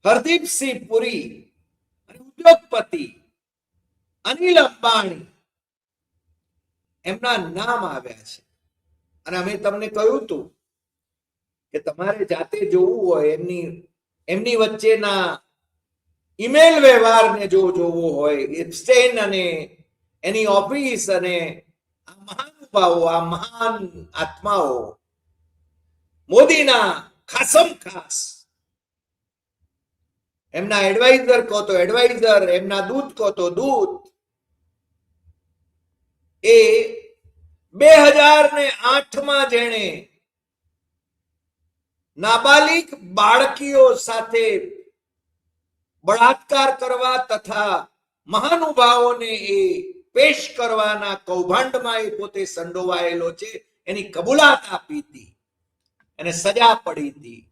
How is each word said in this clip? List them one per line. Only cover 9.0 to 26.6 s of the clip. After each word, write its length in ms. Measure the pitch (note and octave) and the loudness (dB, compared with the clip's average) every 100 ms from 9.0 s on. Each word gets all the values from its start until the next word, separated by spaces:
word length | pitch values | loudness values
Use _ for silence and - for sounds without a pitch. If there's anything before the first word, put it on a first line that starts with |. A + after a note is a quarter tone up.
| _ _ - | _ _ -10
અને 100 | F3+ | -8
અમે 160 | F#3 G#3 | -8 -6
તમને 300 | G#3 G3+ G#3+ | -6 -6 -10
કહ્યું 300 | G#3+ G#3+ C#4 | -2 0 -2
હતું 200 | - D3+ - _ _ _ _ _ _ _ _ _ _ _ _ | -6 -12 -12 _ _ _ _ _ _ _ _ _ _ _ _
કે 40 | D3+ | -12
તમારે 440 | D3+ D3+ F#3+ G#3 F#3+ | -12 -8 -8 -6 -6
જાતે 320 | D#3+ E3+ G#3+ G3 | -6 -8 -8 -2
જોવું 400 | F3+ F#3 A#3 F#3 | 0 0 0 -2
હોય, 240 | D#3+ D3+ | 0 -2
એમની, 340 | D#3 F3+ F3 E3 - _ _ _ _ - | -4 -8 -10 -12 -16 _ _ _ _ -8
એમની 300 | F#3+ A#3 A#3 | -6 -4 0
વચ્ચેના 680 | G#3+ G#3+ A3 G#3+ G#3 G3 F3 E3+ _ _ _ _ _ _ _ _ _ - | -2 0 0 0 0 -4 -4 -8 _ _ _ _ _ _ _ _ _ -10
ઈમેલ 360 | A#3 D4 E4 D#4 | -2 6 6 8
વ્યવહારને 640 | C4+ A#3+ A3+ A3+ A3 G#3+ G3+ | 6 8 6 4 4 0 0
જો 140 | F#3+ F#3 | 2 2
જોવો 340 | F3+ E3+ E3+ E3 C#3+ | -2 -4 -2 -4 -2
હોય, 280 | D3 C#3+ C3+ D#3 | -2 -2 -6 -10
એપ્સ્ટેઇન 580 | E3 - - B3 B3 A3+ | -12 -12 2 4 4 0
અને 260 | G3+ F#3+ F3+ D#3+ D3+ _ _ _ _ _ | -4 -4 -6 -8 -12 _ _ _ _ _
એની 280 | E3+ A3 G#3+ G3 | -8 -4 0 0
ઓફિસ 520 | G3 C#4+ C4+ A#3 F#3 | 0 -6 -6 -6 -4
અને 260 | F#3 F3+ F3 D#3+ - _ _ _ _ | -4 -4 -6 -8 -14 _ _ _ _
આ 160 | _ G3 | _ _
મહાનુભાવો, 840 | G3+ F#3+ C#4+ D4+ C#4 G3+ F3+ E3+ E3 | -18 -16 -16 _ -6 0 0 2 0
આ 160 | E3 E3+ | -2 -4
મહાન 560 | E3+ A3+ A#3 A3+ A3 F#3 E3 - | -8 -12 -8 -6 -6 -12 -18 -16
આત્માઓ, 640 | D#3+ D#3 - G3+ G3+ D3 B2 - - _ _ _ _ _ _ _ _ _ _ _ _ _ | -10 -10 -8 -4 -2 -2 -6 -10 -18 _ _ _ _ _ _ _ _ _ _ _ _ _
મોદીના 640 | G3+ D4 D#4 | 6 6 4